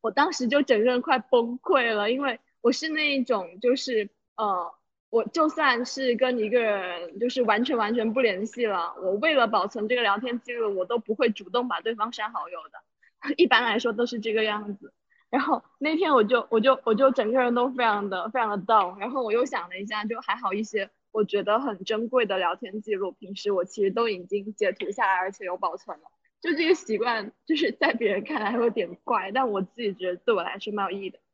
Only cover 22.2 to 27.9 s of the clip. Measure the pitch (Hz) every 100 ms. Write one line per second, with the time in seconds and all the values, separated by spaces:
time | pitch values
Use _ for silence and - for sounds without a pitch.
22.2 | 220 190 175 175 208 208 214 202 190 -
23.2 | 185 196 208 190 185 - 196 190 233 190
24.2 | 180 202 202 214 202 175 185 202 208 185
25.2 | 185 196 190 185 180 170 - 160 - _
26.2 | _ _ 330 311 320 339 - 214 233 226
27.2 | 208 _ _ 311 302 - 302